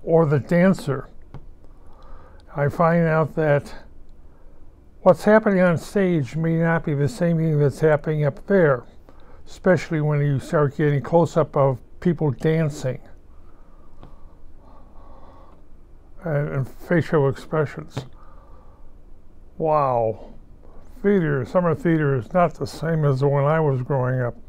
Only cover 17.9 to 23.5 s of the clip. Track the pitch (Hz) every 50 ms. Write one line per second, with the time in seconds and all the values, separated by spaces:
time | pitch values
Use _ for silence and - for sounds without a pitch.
17.9 | - 135 131 - - - - - - - - - - - - - - - - -
18.9 | - - - - - - - - - - - - - - 160 160 151 151 143 131
19.9 | 127 120 117 110 107 - - - - - - - - - - - - - - -
20.9 | - - - 202 208 196 165 151 147 135 120 - - 185 180 170 151 - - 175
21.9 | 165 156 151 139 139 131 110 - - 180 175 165 - - 143 - - - - 160
22.9 | 165 160 151 143 139 127 139 143 139 143 139 147